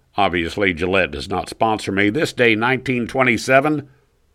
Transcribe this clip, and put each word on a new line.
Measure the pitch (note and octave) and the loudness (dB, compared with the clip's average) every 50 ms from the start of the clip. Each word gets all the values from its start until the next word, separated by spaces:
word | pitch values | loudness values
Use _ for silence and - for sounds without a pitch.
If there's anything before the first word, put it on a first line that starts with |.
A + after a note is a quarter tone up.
| _ _ - | _ _ -4
obviously | - G2+ F#2+ E2+ F2 E2 E2 - - G#2 G2 F2+ | 0 0 0 0 0 -2 -2 -2 -2 0 0 0
Gillette | D2+ F2 F2+ F#2 F#2+ F2+ D2+ C#2+ | 0 -2 0 0 0 0 0 -2
does | C#2 C2 F#2 | -8 -8 -6
not | G2 F2+ E2 - | -6 -6 -6 -6
sponsor | - - A#2 A2 A2 G2+ - - G2 | -4 -2 0 0 0 -2 -2 -4 -2
me. | F#2+ G2+ G#2 | 0 0 0
This | G#2+ D3 E3 C3+ - | 0 0 -2 -2 0
day, | - B2 A#2 A2 | 2 2 4 4
nineteen | G#2+ A2+ B2 C3 B2 B2+ - C3 A#2+ A#2 | 2 2 0 0 -2 -2 -2 -4 -2 -4
twenty-seven, | G2+ - C3 C3 B2+ A#2 G#2 - - C3 C3+ C3+ D3+ D3+ D3 C3+ - _ _ _ _ _ _ _ _ _ | -4 0 0 2 2 2 0 2 4 4 4 4 4 0 -2 -4 -8 _ _ _ _ _ _ _ _ _